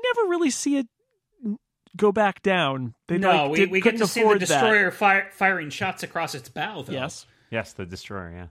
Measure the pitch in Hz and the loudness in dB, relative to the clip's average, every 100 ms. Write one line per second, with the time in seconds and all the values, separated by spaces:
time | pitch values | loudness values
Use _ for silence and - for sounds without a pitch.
0 | 494 480 392 349 330 - 285 277 240 _ | 0 0 0 2 0 0 0 -2 -2 _
1 | _ _ _ 415 233 214 _ _ _ - | _ _ _ _ -8 -8 _ _ _ 0
2 | 208 202 208 - 196 185 147 135 123 - | 2 4 2 0 0 2 2 -2 -6 -8
3 | - 175 190 160 143 160 185 190 220 226 | -4 0 4 4 4 2 2 2 2 2
4 | 202 233 220 202 180 233 220 214 185 - | 0 2 4 4 2 2 4 4 2 2
5 | 202 196 190 - 190 180 151 - 190 180 | 2 2 0 -2 0 0 -4 -6 -6 -6
6 | 151 170 160 143 - 156 185 190 123 135 | -8 -6 -6 -8 -12 -8 -8 -8 -8 -8
7 | 131 - - _ _ 113 101 - 90 92 | -8 -10 -20 _ _ -8 -8 -10 -12 -12
8 | - 101 85 87 90 | -12 -12 -12 -14 -16